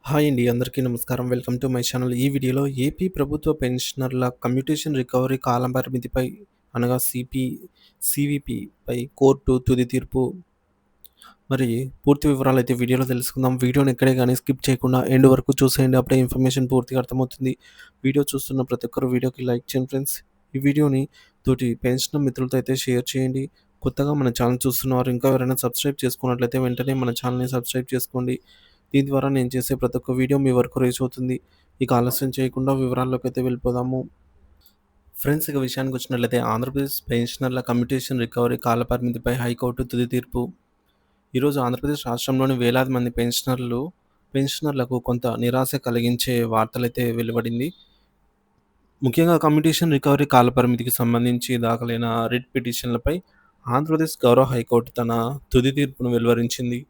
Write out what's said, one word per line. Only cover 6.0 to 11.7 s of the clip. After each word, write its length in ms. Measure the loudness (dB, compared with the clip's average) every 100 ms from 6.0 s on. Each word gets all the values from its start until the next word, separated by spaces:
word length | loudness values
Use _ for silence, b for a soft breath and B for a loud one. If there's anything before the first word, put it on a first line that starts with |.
| -4 -4 -4 -6 -20 _ _
అనగా 240 | -4 0 0
సీపీ, 600 | -2 -4 -6 -4 -4 -6 -16 b b b
సీవీపీపై 1080 | -4 -2 0 -2 -4 -8 -8 _ -8 -6 -6 2
కోర్టు 480 | 4 4 2 0 2
తుది 160 | 2
తీర్పు. 500 | 2 -2 -4 -4 -4 -6 -20 _ _ _ _ _ -20 B B B _
మరి 420 | -2 0